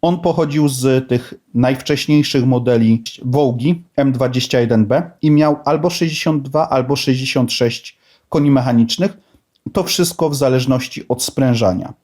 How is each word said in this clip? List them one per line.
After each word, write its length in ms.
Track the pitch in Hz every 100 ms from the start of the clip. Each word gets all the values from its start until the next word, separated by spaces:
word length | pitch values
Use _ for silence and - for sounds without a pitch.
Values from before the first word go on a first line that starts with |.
on 180 | 170 175
pochodził 500 | 175 165 151 147 147
z 380 | 131 131 131 131
tych 260 | 123 123 - _
najwcześniejszych 920 | 120 127 135 - 143 - 147 143 139 127
modeli 580 | 123 123 117 113 113 113 - 127
Wołgi 580 | 135 139 120 139 170 - -
M 160 | 139
dwadzieścia 480 | 123 127 123 - 127
jeden 260 | 120 113 107
B 260 | 131 170 _
i 100 | 151
miał 260 | 151 151 143 139
albo 240 | 156 175
sześćdziesiąt 540 | 175 165 156 - 151
dwa, 260 | 139 147 160
albo 260 | 131 127 143
sześćdziesiąt 560 | - 127 131 139 120
sześć 460 | - 120 - - _ _ _ _
koni 220 | 160 143
mechanicznych. 680 | 139 127 120 113 - 196 - _ _ _ _ -
To 100 | -
wszystko 460 | 185 - 170 - 165
w 60 | 139
zależności 720 | 139 127 127 127 131 - -
od 160 | 165
sprężania 680 | - - 135 117 107 90 - -